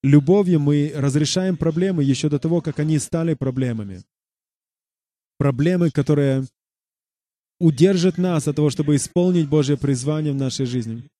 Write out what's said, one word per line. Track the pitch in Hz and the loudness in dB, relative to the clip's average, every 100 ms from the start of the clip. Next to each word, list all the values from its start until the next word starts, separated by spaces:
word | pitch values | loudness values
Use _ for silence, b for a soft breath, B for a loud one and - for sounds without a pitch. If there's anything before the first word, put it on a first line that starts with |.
Любовью | 135 147 143 196 185 165 | 6 4 6 2 2 2
мы | 143 147 147 | 2 0 -2
разрешаем | 151 139 139 151 185 190 180 | -2 -2 0 0 0 -2 -2
проблемы | 165 160 190 175 | -2 0 -2 0
еще | 139 127 151 | 0 0 0
до | 143 | -2
того, | 160 170 | 0 -2
как | 156 - | -2 -4
они | 156 156 | -2 -2
стали | - 165 165 | -2 -4 -2
проблемами. | 151 135 127 127 113 101 92 - _ _ _ _ _ _ _ _ _ _ _ _ _ | -2 -4 -2 -4 -4 -8 -14 -20 _ _ _ _ _ _ _ _ _ _ _ _ _
Проблемы, | 139 123 156 180 170 | -2 0 0 2 0
которые | 151 139 147 139 135 131 _ _ _ _ _ _ _ _ _ _ _ | 0 0 2 2 0 -6 _ _ _ _ _ _ _ _ _ _ _
удержат | 170 131 180 190 180 175 | 0 4 4 4 0 0
нас | 180 165 151 | -2 0 -2
от | 143 | 0
того, | 151 | 0
чтобы | 131 147 147 | 0 0 0
исполнить | - 175 180 175 147 | 0 0 2 2 2
Божье | 151 135 143 | 2 2 0
призвание | 139 131 135 156 151 | 0 -2 -2 -4 -2
в | 139 | -2
нашей | 135 - 131 | -4 -4 -4
жизни. | 123 113 113 - | -4 -6 -10 -14